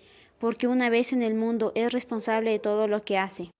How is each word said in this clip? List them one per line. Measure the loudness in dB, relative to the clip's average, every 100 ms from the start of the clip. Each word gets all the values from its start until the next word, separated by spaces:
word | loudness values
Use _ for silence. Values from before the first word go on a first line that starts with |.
| -18 -20 -20 -6
porque | -4 0 0
una | 2 2
vez | 2 2
en | 0
el | 0
mundo | 0 0 0 0
es | 0 0
responsable | -2 -4 -6 -2 0 2
de | 0
todo | 0 0 2
lo | 0
que | 0 -2
hace". | -2 -6 -14 _